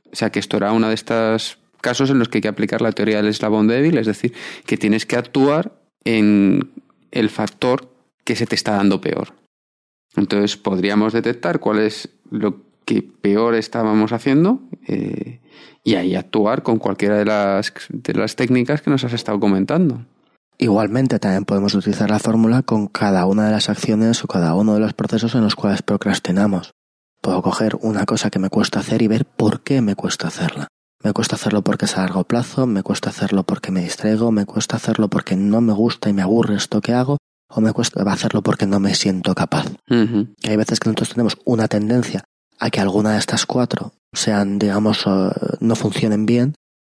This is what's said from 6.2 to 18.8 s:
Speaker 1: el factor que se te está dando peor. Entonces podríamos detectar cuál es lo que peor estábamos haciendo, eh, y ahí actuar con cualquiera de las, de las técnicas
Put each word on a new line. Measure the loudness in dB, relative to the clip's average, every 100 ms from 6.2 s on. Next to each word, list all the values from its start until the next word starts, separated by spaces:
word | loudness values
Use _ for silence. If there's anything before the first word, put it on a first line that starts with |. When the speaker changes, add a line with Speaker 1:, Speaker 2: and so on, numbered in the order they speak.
| 4 6 4 4 0 -10 -20 _ _
Speaker 1:
el | -2 -2
factor | 0 -6 -2 0 0 -2 _ _ _
que | -6 -2
se | -2
te |
está | -2 0 2
dando | 2 2
peor. | 0 -4 -6 -12 _ _ _ _ _ _ _
Entonces | -2 0 2 0 -2
podríamos | -4 -2 0 0 0
detectar | 0 0 -2 -2 -2
cuál | 0 2
es | 0 -2 -12 _ _
lo | -4 -4 -4 -12 _ -4
que | -2
peor | -2 -4 0 2 2
estábamos | 0 -2 -2 2 2 2
haciendo, | 0 2 2 4 2 -4 -14 -6
eh, | -6 -4 -6 -8 -12 _ -20 -20 _
y | -2
ahí | 0 0
actuar | -2 -2 0 2 0
con | 0 0
cualquiera | 0 -2 0 2
de |
las, | 2 2 2 0 -2 -8 -12
de | -10 -4
las | -2 -2 -2
técnicas | 0 2 2 0